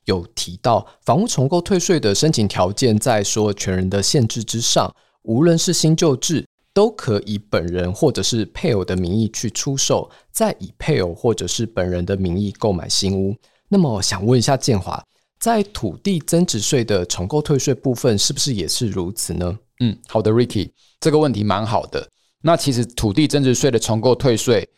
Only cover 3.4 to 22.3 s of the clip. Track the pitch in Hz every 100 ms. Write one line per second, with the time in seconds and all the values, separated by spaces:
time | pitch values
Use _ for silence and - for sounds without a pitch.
3.4 | 107 101 - 92 95 101 95 156 110 120
4.4 | 110 113 117 - 101 - _ _ - 113
5.4 | 170 165 - 165 160 160 170 127 - 151
6.4 | - _ _ - 220 220 - 104 101 104
7.4 | - 104 85 90 90 98 151 - 98 117
8.4 | 101 - 175 110 92 92 87 101 110 -
9.4 | 107 - - 139 - 117 - - _ -
10.4 | 220 - - - - 143 90 85 - -
11.4 | 90 - 113 - 90 90 87 - 92 87
12.4 | 104 - 113 90 73 - 95 95 95 107
13.4 | _ _ _ 202 160 104 - 101 101 127
14.4 | 113 131 - 107 87 76 - _ _ _
15.4 | 226 226 202 - 98 135 - 180 - 170
16.4 | 180 113 - 139 113 101 90 - 92 151
17.4 | 147 143 135 123 135 120 135 104 - 135
18.4 | - 113 78 - 117 95 85 101 - 82
19.4 | 90 104 - _ 120 98 - 113 104 113
20.4 | 120 107 87 - _ _ 160 151 151 110
21.4 | 104 95 110 104 - - - _ _